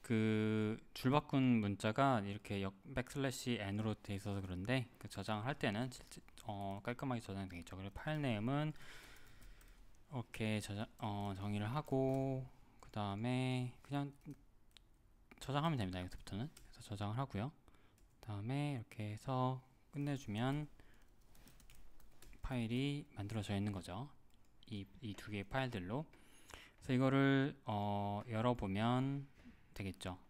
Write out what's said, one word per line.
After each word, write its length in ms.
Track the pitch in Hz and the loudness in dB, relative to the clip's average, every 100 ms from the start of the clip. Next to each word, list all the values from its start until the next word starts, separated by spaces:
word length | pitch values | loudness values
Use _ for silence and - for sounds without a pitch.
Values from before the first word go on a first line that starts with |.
그 500 | - 113 110 107 107 110 107 113 - - | 4 4 6 6 4 4 2 0 -8 0
줄 80 | 127 | 4
바꾼 320 | 147 - 139 | 4 6 4
문자가 800 | 131 117 101 98 110 107 139 120 | 6 6 4 2 2 4 6 4
이렇게 420 | 98 98 - 101 | 0 -6 -4 -2
역-, 320 | 98 98 - | -2 -6 -6
백슬래시 640 | 127 123 143 135 117 127 117 | -6 -4 -2 -2 0 -2 0
N으로 360 | 98 101 110 104 | 0 0 0 -2
돼 180 | - 98 | -4 -4
있어서 240 | 104 98 | -2 -4
그런데 460 | 95 90 98 131 117 - | -2 -4 0 0 0 -10
그 80 | 107 | -10
저장할 480 | - 98 107 117 151 | -6 -2 -2 -2 0
때는 340 | 131 101 127 | 0 2 -2
실제, 320 | - - - - - | -6 -14 -16 -18 -12
어, 360 | - 101 101 98 | -8 -4 -4 -4
깔끔하게 380 | 110 120 139 120 | -4 -4 -2 -2
저장이 280 | 107 98 95 | -4 -6 -6
되겠죠. 260 | 87 82 95 | -8 -10 -8
그리고 160 | 95 | -8
파일 280 | - - 156 | -6 -4 0
네임은 520 | 139 104 113 143 156 - - - - - - - - - - - - - - | 0 2 2 2 0 -4 -10 -14 -16 -18 -18 -16 -18 -18 -20 -20 -20 -20 -8
이렇게 480 | 127 110 - 110 107 | -8 -8 -2 0 0
저장, 260 | 98 101 120 - | -2 -4 -6 -4
어, 340 | 110 101 101 95 | -2 0 -2 -2
정의를 360 | 104 104 104 | 0 0 0
하고 760 | 139 147 135 131 135 135 131 131 - - - | -2 2 2 4 2 2 -2 -4 -14 -20 -20
그 120 | - | -8
다음에 800 | 107 104 98 120 127 127 127 123 - | -2 -2 0 2 2 2 0 -2 -6
그냥 320 | - 143 143 139 - 139 - - - - - - _ - - - | -4 -2 -2 -6 -14 -14 -16 -20 -20 -20 -20 -20 _ -20 -20 -12
저장하면 380 | - 143 160 139 | 0 2 4 2
됩니다. 220 | 95 90 | 2 0
여기서부터는. 480 | 90 - - 98 143 - - | -4 -6 -6 -4 -4 -8 -18
그래서 120 | - | -18
저장을 360 | - 104 104 117 | -8 -2 -2 0
하고요. 340 | 135 101 92 - - - - - - - | -2 -2 -4 -6 -20 -20 -20 -20 -20 -16
그 80 | - | -8
다음에 460 | 104 107 139 147 | -6 -2 0 0
이렇게 400 | 135 110 - 107 | -2 -6 -6 -6
해서 500 | 107 - 131 127 131 - - - | -4 -2 2 2 0 -8 -20 -10
끝내주면 760 | 147 143 139 - 104 127 143 147 - - - - - - - - - - - - - - - - - | -4 -2 -2 -2 0 2 0 -4 -10 -20 -20 -20 -20 -20 -20 -20 -20 -18 -14 -12 -12 -14 -16 -16 -8
파일이 640 | - 127 113 120 139 143 - - | -4 0 0 2 2 0 -6 -8
만들어져 400 | 104 110 101 101 | -4 -2 0 2
있는 160 | 104 | 2
거죠. 380 | 98 87 92 143 - - - - - - | -2 -4 -6 -8 -12 -20 -20 -20 -20 -10
이, 180 | 107 98 - | -8 -8 -10
이 140 | 110 98 | -8 -8
두 160 | - | -6
개의 140 | 104 101 | -6 -2
파일들로. 600 | 131 131 110 90 120 160 - - - - - - - | -2 -2 -2 -2 -4 -4 -14 -20 -20 -18 -18 -18 -12
그래서 160 | - | 2
이거를, 640 | 127 131 135 139 139 139 - - | 4 6 8 8 8 4 0 -2
어, 560 | 104 104 101 101 101 117 | 0 2 2 2 0 0
열어보면 960 | 110 120 120 101 98 117 123 135 139 139 - - - - | 2 4 2 2 4 4 4 2 0 -6 -16 -20 -20 -14
되겠죠. 440 | - 98 - 95 92 | -6 -6 -4 -6 -6